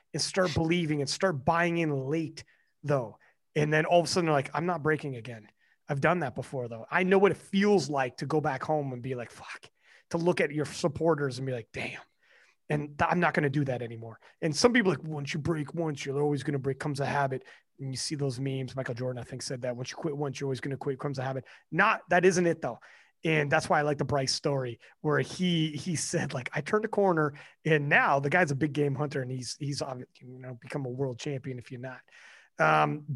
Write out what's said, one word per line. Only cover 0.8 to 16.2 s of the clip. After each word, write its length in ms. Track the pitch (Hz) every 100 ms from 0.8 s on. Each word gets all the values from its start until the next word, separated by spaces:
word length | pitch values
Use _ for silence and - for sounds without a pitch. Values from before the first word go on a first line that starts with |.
| 156 147
and 80 | 139
start 340 | - 190 147
buying 360 | 170 165 175 170
in 280 | 160 139 131
late 380 | 165 151 - - _ _ _
though. 340 | 143 139 107 - _ _ _ 151
And 140 | 151
then 140 | 156 160
all 160 | 175
of 40 | 156
a 40 |
sudden 160 | 190 165
they're 80 |
like, 180 | 143 139
"I'm 120 | 147 175
not 180 | 170
breaking 320 | 151 156 147 123
again. 320 | 117 113 107 _ _ _ -
I've 140 | 143
done 180 | 156 175
that 160 | 135 -
before 320 | - 135 117
though. 180 | 113 -
I 120 | 170
know 140 | 185 190
what 140 | 196
it 60 | -
feels 520 | - 196 208 196 139
like 280 | 139 127 -
to 80 | 143
go 160 | 156
back 200 | 147 131
home 300 | - 151 139
and 100 | 123
be 140 | 127 123
like, 160 | 110
fuck," 380 | - - - - _ _ - -
to 80 | 170
look 240 | 170 175
at 100 | 151
your 140 | 151 139
supporters 720 | - 170 - 165 147 139 123
and 100 | 135
be 60 |
like, 160 | 123 -
"Damn." 300 | - 120 - - _ _ _ _ _ -
And 280 | 147 147 147
th-, 120 | 165
I'm 120 | 175
not 120 | 165
gonna 160 | 165 143
do 140 | 147
that 180 | 131 120
anymore. 380 | 117 113 113 - - -
And 120 | 165
some 200 | 147 247
people 180 | 240 185
like, 100 | 139 156
"Once 280 | 147 139
you 60 | 156
break 340 | 156 156 139
once, 320 | 165 160 139 143
you're 160 | 139